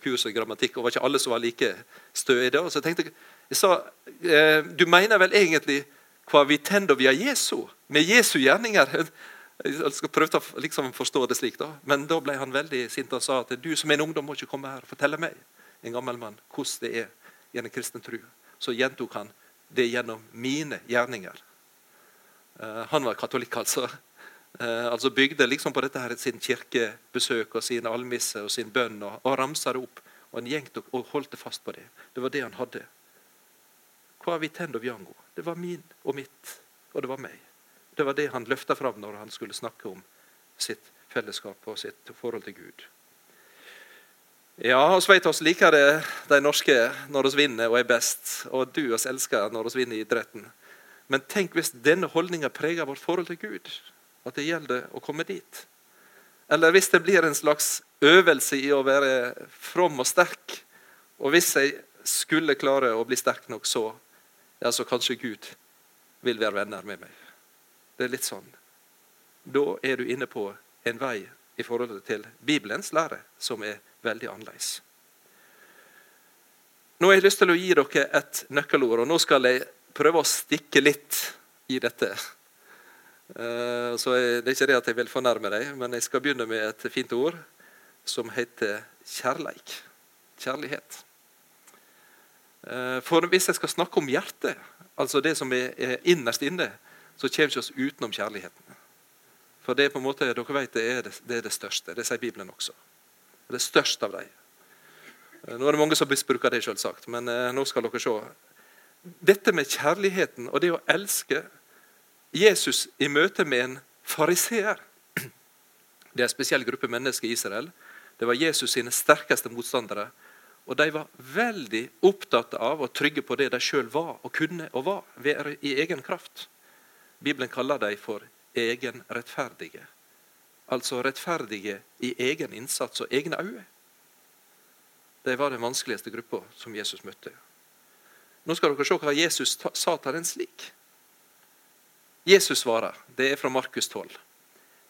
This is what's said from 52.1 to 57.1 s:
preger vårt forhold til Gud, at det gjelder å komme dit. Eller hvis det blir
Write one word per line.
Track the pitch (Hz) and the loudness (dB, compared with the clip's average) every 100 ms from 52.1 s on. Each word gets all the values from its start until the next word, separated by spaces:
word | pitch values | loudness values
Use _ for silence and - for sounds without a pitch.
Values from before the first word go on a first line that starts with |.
| 165 180 170 135 - | 0 -2 -4 -6 -4
preger | 151 170 135 | -4 -2 -6
vårt | 139 | -6
forhold | - 175 170 | -2 -2 -4
til | 170 | -10
Gud, | 214 98 - - - _ _ _ | -10 -12 -12 -16 -18 _ _ _
at | 127 147 | -10 -6
det | 151 | -4
gjelder | 165 143 123 - - | -4 -4 -4 -6 -10
å | |
komme | - 151 160 | -8 -8 -6
dit. | 185 - - - _ _ _ _ - _ _ - | -10 -12 -20 -20 _ _ _ _ -20 _ _ 0
Eller | 151 165 | 6 8
hvis | 185 - | 8 6
det | 175 | 4
blir | 165 | 6